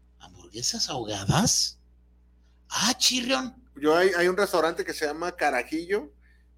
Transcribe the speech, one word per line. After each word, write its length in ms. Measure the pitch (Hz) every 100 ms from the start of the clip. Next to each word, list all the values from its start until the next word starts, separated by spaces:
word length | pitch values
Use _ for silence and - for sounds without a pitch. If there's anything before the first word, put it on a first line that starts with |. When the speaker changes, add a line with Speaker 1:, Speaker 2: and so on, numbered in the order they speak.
| _ _
Speaker 1:
¿Hamburguesas 680 | - 92 - 110 127 233 -
ahogadas? 880 | 143 104 101 95 139 - - - - _ _ _ _ _ _ _ _ -
Ah, 240 | - 208 254
chirrión. 580 | - 254 240 262 254 - - -
Speaker 2:
Yo 220 | 151 170
hay, 120 | 190 175
hay 120 | 180
un 100 | 185
restaurante 480 | 196 175 160 170 165
que 80 |
se 140 | - 151
llama 280 | 156 175 175
Carajillo, 760 | 147 127 123 160 175 208 302 _ _ _ _